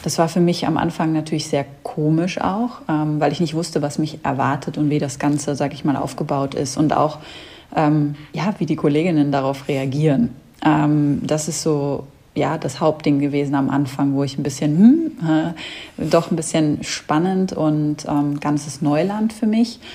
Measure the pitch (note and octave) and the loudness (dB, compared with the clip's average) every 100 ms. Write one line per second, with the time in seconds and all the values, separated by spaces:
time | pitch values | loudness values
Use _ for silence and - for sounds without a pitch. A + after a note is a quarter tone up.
0 | - - E3 F3+ F3 F3 - E3 E3+ E3+ | -4 0 0 2 2 2 -2 0 -2 -2
1 | D#3+ D#3 D#3 D#3 - D3 C3+ - - - | -2 -2 -2 -6 -2 -2 -2 -10 -10 -2
2 | D3+ D#3+ F#3 - - G3 B3 - - D#3 | 2 2 0 -2 -2 0 -2 -6 -4 0
3 | D3+ D3+ D3 D#3 E3 D#3+ E3+ D#3+ C#3+ - | 0 0 0 0 -2 -2 -4 -2 -2 -2
4 | D3+ - C#3+ C3+ C3 C#3 C#3 D3 D3 D3 | -4 -4 -4 -2 0 -2 -4 -2 0 0
5 | C#3+ - C#3+ D3 D3+ C3+ C#3+ D3 D#3 C3+ | -2 -2 0 0 -2 -2 -4 -2 -2 -2
6 | D3 - D3 C#3+ C#3 - C#3+ - D3+ - | -4 -6 -2 -2 -2 -2 -4 0 2 4
7 | D3 - - - - - - D3+ D3+ D3+ | 2 0 -14 -18 -20 -20 -6 0 4 4
8 | D3 D3 - D3+ F3+ G3+ D#3+ D#3+ D3+ D3 | 2 -2 -10 -4 -4 -2 -2 0 2 2
9 | F3+ D#3 C#3+ C#3 C3+ C#3 - C3+ C3+ C#3 | 2 2 2 2 0 -4 -4 -2 -2 2
10 | D#3 C3+ A#2+ - - - D#3 D3+ D3+ D3+ | 2 4 2 -2 -20 -2 2 4 4 4
11 | C#3+ C3+ C#3 D3+ E3 D#3 D#3+ D3 C#3+ C#3 | 2 2 0 -2 -2 -4 0 0 0 -4
12 | - - _ - C#3 D#3+ C#3 - D#3+ D3+ | -8 -20 _ -4 -2 -2 -6 0 0 2
13 | D#3 C#3+ C#3+ C#3+ C#3+ C#3 C3+ C#3 C#3 - | 2 2 2 0 0 0 0 0 -2 0
14 | C#3 C#3 C#3 - C#3+ - D3+ D#3 A3 E4 | 0 0 -2 -2 -4 -2 0 8 8 8
15 | D#4+ - D#3+ D#3 E3 - - - - - | 2 -2 0 0 0 -6 -12 -16 -16 -8
16 | D#3+ E3+ E3 E3 D#3 E3 D3+ D3 - - | 2 2 2 -2 -2 0 0 0 -4 -8
17 | - D#3 F#3 F#3+ F#3 - D#3 D3+ D3+ D3+ | -2 0 2 0 0 0 0 2 0 -2
18 | - D3 D3 C#3+ D3 D3 D3 - D3 D3+ | -2 -2 0 -2 -2 -2 -4 -4 0 2
19 | F#3+ G#3+ A3 - A3 A3 A#3+ - - | 0 0 -2 0 0 2 2 -2 -18